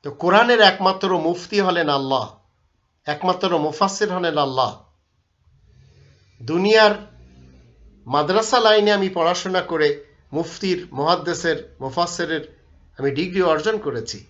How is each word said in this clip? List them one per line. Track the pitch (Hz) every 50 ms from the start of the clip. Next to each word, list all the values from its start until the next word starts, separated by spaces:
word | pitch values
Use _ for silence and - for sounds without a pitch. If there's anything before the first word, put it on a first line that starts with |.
তো | - 143
কোরআনের | - - - 180 190 208 240 240 247 226
একমাত্র | 214 190 180 - 185 190 190 190 - 190 185 170
মুফতি | 156 165 175 175 - - 214 202
হলেন | 196 185 175 170 165 147
আল্লাহ, | 143 139 135 135 135 127 107 92 - _ _ _ _ _ _ _ _ _ _ _ _ _ _
একমাত্র | - 147 147 - 180 180 180 196 190 175 156
মুফাসসির | 147 151 147 - 202 190 196 - 214 180
হলেন | 180 180 175 165 151 151
আল্লাহ। | 139 135 131 131 127 104 101 - _ _ _ _ _ _ _ _ _ _ _ _ _ _ _ _ _ _ _ - - _ _ _ - _ _ _ _ _ _ _
দুনিয়ার | 117 113 156 175 190 208 220 220 214 208 208 - - - - - - - - - - - - - _ _ _ _ - - _ _ _
মাদ্রাসা | - 135 147 151 147 185 214 220 - 262 247
লাইনে | 226 220 214 214 208 208
আমি | 208 196 190 190
পড়াশোনা | 185 175 160 170 180 180 - 190 185 185
করে | 180 - 170 156 151 147 143 - - _ _ _ _ _
মুফতির, | 135 151 165 165 - - 202 190 180 - - -
মুহাদ্দিসের, | - 131 147 160 180 175 - 175 170 160 - 165 156 - - - - _
মুফাসসিরের | 131 135 - 175 175 170 - - 170 156 160 151 151 - - _ _ _ _ _ _ _ _ -
আমি | 135 139
ডিগ্রি | 123 135 180 180 180 190
অর্জন | 180 170 156 156 151 214 220 208
করেছি। | - 147 123 117 110 - - 98 -